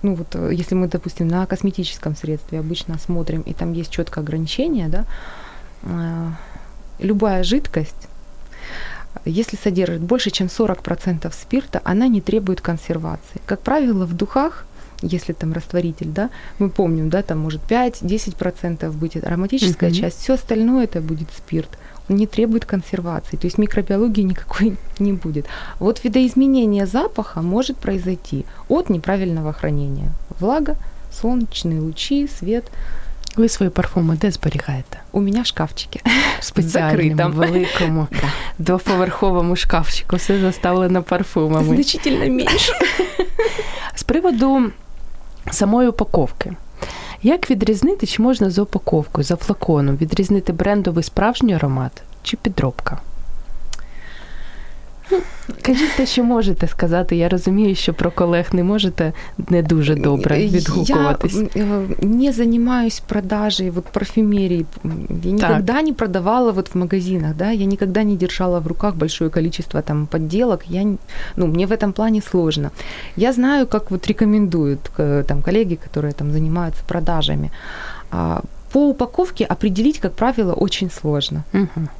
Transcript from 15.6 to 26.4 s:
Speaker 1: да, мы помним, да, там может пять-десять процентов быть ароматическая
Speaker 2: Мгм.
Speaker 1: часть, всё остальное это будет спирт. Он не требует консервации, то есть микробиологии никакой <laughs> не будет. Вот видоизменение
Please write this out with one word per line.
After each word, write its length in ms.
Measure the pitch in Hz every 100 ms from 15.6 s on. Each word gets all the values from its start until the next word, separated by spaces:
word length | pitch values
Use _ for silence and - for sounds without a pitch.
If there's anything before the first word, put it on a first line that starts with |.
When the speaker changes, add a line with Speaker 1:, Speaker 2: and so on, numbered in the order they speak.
| - 180 170 156 160
Speaker 1:
да, 200 | 156 233 - - -
мы 100 | 202
помним, 400 | - 185 160 156
да, 140 | 180
там 160 | - 156
может 220 | 156 156
пять-десять 760 | - 233 247 240 180 214 - -
процентов 580 | 180 - 175 165 160
быть 220 | 151 160 165 -
ароматическая 640 | 170 196 262 202 160 175
Speaker 2:
Мгм. 100 | 170
Speaker 1:
часть, 200 | 170 -
всё 140 | -
остальное 500 | 262 - 220 226 262
это 160 | 226 175
будет 280 | 156 160 156 -
спирт. 320 | - 160 156 - - - -
Он 60 | 196
не 100 | 214
требует 380 | - 226 226
консервации, 720 | - 196 - 185 170 160 - -
то 100 | 175
есть 120 | -
микробиологии 680 | 208 - 190 196 233 208
никакой 520 | 190 185 - - 214 196 -
<laughs> 120 | -
не 120 | 202
будет. 340 | 190 165 147 139 - - -
Вот 260 | 196 226
видоизменение 800 | 240 254 254 262